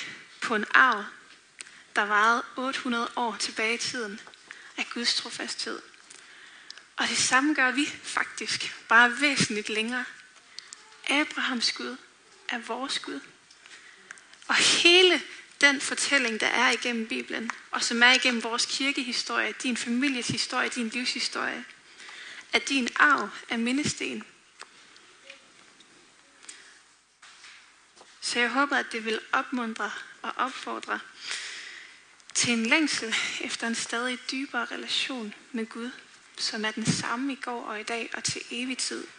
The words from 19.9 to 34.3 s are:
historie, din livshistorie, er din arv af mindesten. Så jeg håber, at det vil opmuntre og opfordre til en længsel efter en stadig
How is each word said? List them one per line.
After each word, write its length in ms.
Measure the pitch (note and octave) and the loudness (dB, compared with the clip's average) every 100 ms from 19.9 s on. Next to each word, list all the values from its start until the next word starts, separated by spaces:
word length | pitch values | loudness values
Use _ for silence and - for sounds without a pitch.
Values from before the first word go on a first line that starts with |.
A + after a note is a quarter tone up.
| A#3+ C#4+ B3+ A3+ | 0 0 0 -2
historie, 420 | A#3 - B3+ - | -2 -2 -2 -2
din 200 | C4 A3+ | -2 -4
livshistorie, 760 | A#3+ B3 B3+ - - - - B3 - - - - - - - - | -2 -4 -2 -4 -2 -4 -6 -10 -18 -20 -20 -18 -16 -16 -16 -2
er 60 | A#3+ | -2
din 300 | - C#4 A#3 - | 2 0 0 6
arv 340 | D4 C4+ G#3 - - | 6 8 2 -6 -4
af 100 | A#3+ | 0
mindesten. 640 | A#3 C4+ D4 - C4+ A3+ - - _ _ - - - - - - - - - - - - - - - - _ - - - - - _ _ _ _ - - - - - - _ - - - | 2 2 0 -2 -4 -6 -10 -20 _ _ -20 -20 -20 -20 -20 -20 -20 -20 -20 -20 -20 -20 -20 -20 -20 -20 _ -20 -20 -20 -20 -20 _ _ _ _ -20 -20 -20 -20 -20 -20 _ -20 -20 -10
Så 180 | - B3+ | -2 2
jeg 100 | A#3+ | 2
håber, 280 | B3 C#4+ C4 | 4 2 2
at 80 | - | -2
det 140 | A3+ A3 | -4 -2
vil 140 | A3 - | -2 0
opmuntre 600 | C4 C4+ B3 A3+ A3 G3+ - - - | -2 0 -4 -4 -4 -6 -6 -12 -10
og 100 | A3+ - | -8 -2
opfordre 640 | B3+ C4+ - A3+ A3+ G#3 - - - - - - - - - - - - - | -2 -2 -8 -8 -4 -6 -6 -16 -10 -8 -8 -12 -14 -16 -18 -20 -20 -20 -6
til 200 | - B3 | -2 2
en 120 | A#3 A3+ | 2 4
længsel 500 | D4+ D4 - A3+ A3 - - | 4 2 0 -2 -2 -2 -4
efter 260 | C#4 - A#3 | -6 -4 -4
en 80 | A#3 | -4
stadig 440 | - A#3 B3 B3 - | -2 -2 -2 -4 -6